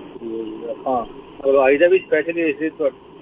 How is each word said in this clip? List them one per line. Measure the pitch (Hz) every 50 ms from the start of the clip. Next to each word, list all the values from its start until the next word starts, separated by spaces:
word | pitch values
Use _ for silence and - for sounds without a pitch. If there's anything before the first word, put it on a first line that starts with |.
| - - - -
ਤੇ | 117 113 113 113 110 107 110 110 117 117
ਆਪਾਂ | 110 - - 135 131 120 113 - - - - - - -
ਮਤਲਬ | - 135 135 139 131 135
ਅੱਜ | 143
ਦਾ | 143 175
ਵੀ | 175 190 185
ਸਪੈਸ਼ਲੀ | - - 165 156 147 170 165 170
ਇਸੇ | 165 156 135 143 160 156
ਤੁਹਾ-, | - - 151 131 - - - - - -